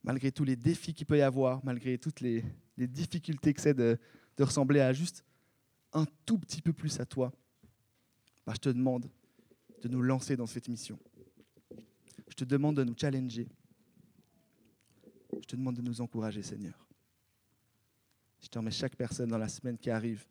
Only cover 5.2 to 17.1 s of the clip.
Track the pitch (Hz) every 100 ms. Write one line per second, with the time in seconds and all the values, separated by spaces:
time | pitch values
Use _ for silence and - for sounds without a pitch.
5.2 | _ _ _ _ _ _ _ 156 156 _
6.2 | - 226 160 - 165 156 151 - 120 135
7.2 | 127 - _ _ - _ _ _ _ _
8.2 | _ _ - 113 143 123 131 123 123 _
9.2 | _ _ _ _ _ - 120 127 123 131
10.2 | - 131 113 123 - 117 - 107 - -
11.2 | - _ _ _ _ - - _ _ -
12.2 | - - 127 139 147 143 123 117 147 135
13.2 | 127 113 117 - _ _ _ _ _ _
14.2 | _ _ _ _ _ _ _ _ - -
15.2 | _ - - 123 127 120 120 117 120 113
16.2 | 110 104 98 104 98 - _ _ _